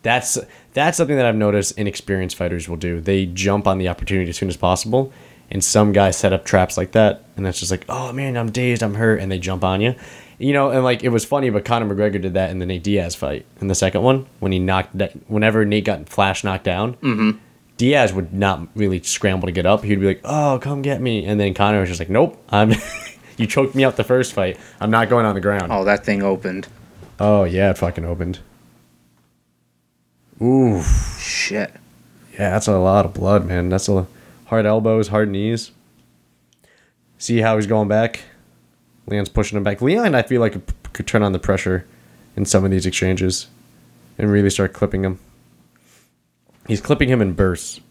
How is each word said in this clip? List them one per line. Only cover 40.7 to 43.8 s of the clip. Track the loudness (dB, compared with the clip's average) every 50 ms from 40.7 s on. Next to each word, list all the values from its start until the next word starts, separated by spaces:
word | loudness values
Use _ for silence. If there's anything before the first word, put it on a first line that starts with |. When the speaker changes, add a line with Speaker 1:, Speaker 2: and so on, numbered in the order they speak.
| -10 -10 -10 -16
Speaker 1:
could | -10 -10 -6
turn | 0 0 2
on | 2 2
the | 0 -2
pressure | 0 0 -2 0 0 -2 -2 -2 -4 -8 -20 _ -20 _ -20 -20 -20 _ _
in | -4 -2
some | 2 2 2 4
of | 4
these | 0 0 0
exchanges | -2 -2 0 0 0 0 0 0 -2 -2 -4 -8 -14 -20 _ _ _ _ _